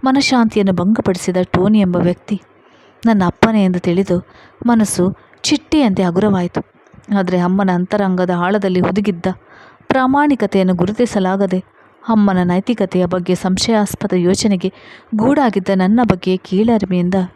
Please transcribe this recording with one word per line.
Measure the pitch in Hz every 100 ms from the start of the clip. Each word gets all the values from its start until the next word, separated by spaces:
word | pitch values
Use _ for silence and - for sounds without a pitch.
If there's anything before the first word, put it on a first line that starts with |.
ಮನಃಶಾಂತಿಯನ್ನು | 262 269 277 254 226 220 196
ಭಂಗಪಡಿಸಿದ | 180 180 226 - 185 - 185 180
ಟೋನಿ | 175 190 214
ಎಂಬ | 190 175
ವ್ಯಕ್ತಿ | 170 180 - 202 _ _ _ _ - _ 226
ನನ್ನ | 214 175
ಅಪ್ಪನೇ | - 233 220
ಎಂದು | 190 180
ತಿಳಿದು | 185 175 196 180 - - - _ 240
ಮನಸ್ಸು | 233 208 - 180 - _ _
ಚಿಟ್ಟಿಯಂತೆ | - 302 - 311 262 185
ಹಗುರವಾಯಿತು. | 185 170 214 190 175 - - _ _ - - 202
ಆದರೆ | 180 180
ಅಮ್ಮನ | 175 190 190
ಅಂತರಂಗದ | 175 180 208 196 180 180 175
ಆಳದಲ್ಲಿ | 180 208 196 185
ಹುದುಗಿದ್ದ | 175 185 208 170 185 185 - - - - _
ಪ್ರಾಮಾಣಿಕತೆಯನ್ನು | 262 262 277 294 277 202 196 185
ಗುರುತಿಸಲಾಗದೆ | 180 180 214 240 214 185 196 196 185 - _ _ _ -
ಅಮ್ಮನ | 226 202 185
ನೈತಿಕತೆಯ | 180 175 190 233 190 185 180
ಬಗ್ಗೆ | 180 180
ಸಂಶಯಾಸ್ಪದ | 180 185 185 - 220 202 - 202
ಯೋಚನೆಗೆ | 180 175 196 220 190 190 - - - _ 214
ಗೂಡಾಗಿದ್ದ | 226 311 262 196 190
ನನ್ನ | 190 185 226
ಬಗ್ಗೆ | 233 190 - 185
ಕೀಳರಿಮೆಯಿಂದ | - 185 220 226 196 180 175 190 180